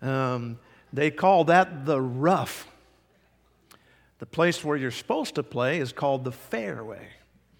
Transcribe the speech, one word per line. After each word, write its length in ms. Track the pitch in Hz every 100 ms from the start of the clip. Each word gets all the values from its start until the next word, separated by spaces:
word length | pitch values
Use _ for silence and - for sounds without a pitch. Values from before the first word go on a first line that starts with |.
um, 580 | 131 135 131 123 117 117 _ _ _
they 160 | 131 151
call 340 | 151 185 190
that 400 | 156 175 185 156
the 160 | 135 139
rough. 680 | 131 127 156 180 120 - - - _ _ _ _ _ _ _ _ _ - _ _ _ -
The 80 | -
place 380 | - 175 170
where 140 | 151 147
you're 120 | 131
supposed 440 | - - 285 277
to 80 | -
play 360 | 120 123 127 170
is 140 | 123
called 320 | - 143 135
the 80 | 131
fairway. 760 | 127 - 226 208 123 110 98 - - _ _ _